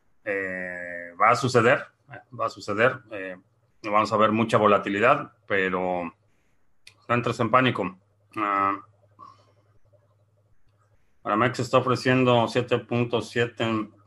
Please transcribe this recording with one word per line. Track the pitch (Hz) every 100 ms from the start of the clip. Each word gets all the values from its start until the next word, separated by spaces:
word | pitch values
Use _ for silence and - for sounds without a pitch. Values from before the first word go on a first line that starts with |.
| _ _
Eh, | 107 98 95 92 90 90 87 87 87 87
va | 107
a | 120
suceder, | 127 120 113 147 - _ _ 117 - 117
va | 110
a |
suceder. | 104 107 104 123 127 -
Eh, | 104 95 92 _ _ _ _
vamos | 110 104 104
a | 110
ver | 107
mucha | 110 113 113
volatilidad, | 104 98 101 101 120 147 147 _ -
pero | 101 95 90 92 90 85 - _ _ _ _ _ _ _ _ -
no |
entres | 120 117 120
en | 113
pánico. | 127 127 110 92 - _ _ _ 110
Ah, | 104 98 98 98 - _ _ _ - _ _ _ _ _ _ _ _ _ _ _ _ _ _ _ _ _ _ _
Aramex | 104 104 123 127
está | 120 131
ofreciendo | 127 120 135 127 123 120 113
siete | 127 120 120
punto | - 120 120 117
siete | 107 120 117 -
en, | 117 110 107 -